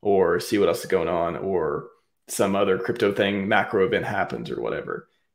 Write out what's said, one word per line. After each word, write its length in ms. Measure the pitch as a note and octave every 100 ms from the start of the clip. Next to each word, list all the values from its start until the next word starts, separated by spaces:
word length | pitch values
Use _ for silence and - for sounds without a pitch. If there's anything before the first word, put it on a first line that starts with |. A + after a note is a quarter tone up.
or 380 | G#2 G2 E2+ E2+
see 160 | - G#2
what 120 | F2
else 120 | E2
is 60 | -
going 220 | F#2 E2
on, 280 | E2+ E2+ F2
or 520 | F#2+ F2+ D#2 D2 - _ _ _ -
some 280 | - G2 G2
other 220 | G2 F#2+
crypto 340 | - F2+ G2+
thing, 360 | G2 G2+ G2+ G2
macro 360 | G#2 - G2+
event 200 | F#2 F#2+
happens 460 | - G2+ - A#1 A#1
or 80 | A#1
whatever. 500 | A1+ - - - - _ _